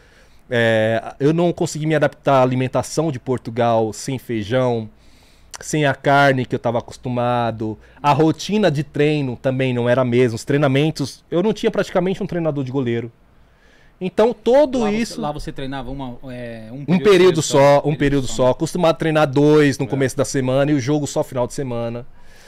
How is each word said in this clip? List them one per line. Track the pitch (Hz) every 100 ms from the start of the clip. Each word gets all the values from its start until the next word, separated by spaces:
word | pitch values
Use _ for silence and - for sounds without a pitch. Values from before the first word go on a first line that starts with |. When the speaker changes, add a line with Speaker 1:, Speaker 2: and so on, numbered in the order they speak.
| _ _ - - -
Speaker 1:
É, | 120 117 110 110 113 - -
eu | 139
não | 165 175
consegui | 165 165 151 151
me |
adaptar | 156 143 - -
à | 135
alimentação | 127 127 127 131 123 - 160
de | 127
Portugal, | - 123 - 113 117 113 110
sem | 104 - 131
feijão, | - 117 101 127 127 117 110 - - - _ _ _ -
sem | - 156 147
a |
carne | 131 147 139 143 131 120
que |
eu | 123
tava | 143 120
acostumado. | - - 131 123 120 123 117 110 110 107 - -
A | 147
rotina | 139 160 156 - 208 196
de | 147
treino | 151 147 147 151 135 117
também | 135 127 131
não | 123 120
era | 123
a |
mesma. | 127 120 127 110
Os |
treinamentos, | - 143 147 135 156 151 139 - _
eu | 165
não | 208
tinha | 208 277
praticamente | 220 185 196 180 196
um | 196
treinador | 175 160 147
de | 127
goleiro. | 135 120 117 117 - _ _ _ _ _ _ _ -
Então, | 185 - 220
todo | 220 - 262 294 254
Speaker 2:
Lá | 214
você, | 214
Speaker 1:
isso | 233 -
Speaker 2:
lá | 147
você | 147 160
treinava | 151 135 139 123
uma, | 139 131 120 135
é, | 123 120 113 110
um | 127
Speaker 1:
Um | 127 180
Speaker 2:
período |
Speaker 1:
período | 208 190 185 160
Speaker 2:
só, | 143 151
Speaker 1:
só, | 139 143
um |
Speaker 2:
período | 143 123
Speaker 1:
período | 143 143 127
Speaker 2:
só. | - 127
Speaker 1:
só. |
Costuma | 127 160 180 165
treinar | 160 160 156 151
dois | 131 147 151 147 127
no |
Speaker 2:
É. | 135
Speaker 1:
começo | 135 135 -
da |
semana | 135 143 127 131 139
e |
o | 151
jogo | 120 151 143
só | -
final | 147 131 123
de |
semana. | - 135 120 117 120 123 - - -